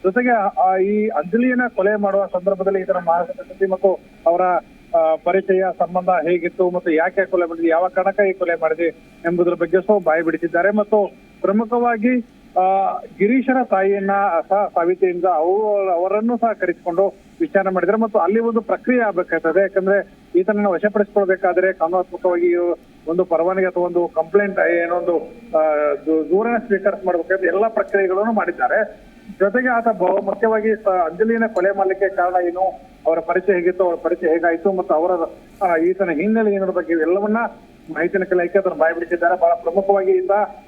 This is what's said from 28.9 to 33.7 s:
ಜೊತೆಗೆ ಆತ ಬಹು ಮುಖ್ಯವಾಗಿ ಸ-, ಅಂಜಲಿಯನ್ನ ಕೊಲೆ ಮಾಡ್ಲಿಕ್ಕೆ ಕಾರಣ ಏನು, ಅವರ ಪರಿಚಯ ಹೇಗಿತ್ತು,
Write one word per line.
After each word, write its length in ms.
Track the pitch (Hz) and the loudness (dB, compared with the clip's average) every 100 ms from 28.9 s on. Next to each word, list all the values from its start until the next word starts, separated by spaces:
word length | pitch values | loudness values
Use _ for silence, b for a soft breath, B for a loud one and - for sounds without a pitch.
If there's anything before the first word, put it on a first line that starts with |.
| - - - - - | -8 -20 -20 -20 -2
ಜೊತೆಗೆ 280 | 196 233 254 | 0 0 0
ಆತ 200 | 233 233 | 0 0
ಬಹು 300 | 196 180 196 | 0 0 0
ಮುಖ್ಯವಾಗಿ 600 | 196 202 226 220 214 208 | -2 -2 0 0 0 0
ಸ-, 40 | 202 | 0
ಅಂಜಲಿಯನ್ನ 580 | 185 165 170 220 233 220 | 0 -2 0 0 0 0
ಕೊಲೆ 300 | 202 190 196 | 0 0 0
ಮಾಡ್ಲಿಕ್ಕೆ 400 | 190 190 196 190 | 0 0 -2 0
ಕಾರಣ 300 | 180 180 175 | -2 -2 -4
ಏನು, 140 | 175 190 - - - 156 | -2 -4 -4 -20 -6 -2
ಅವರ 120 | 165 | -2
ಪರಿಚಯ 340 | 160 175 185 | 0 -2 0
ಹೇಗಿತ್ತು, 320 | 180 175 | 0 0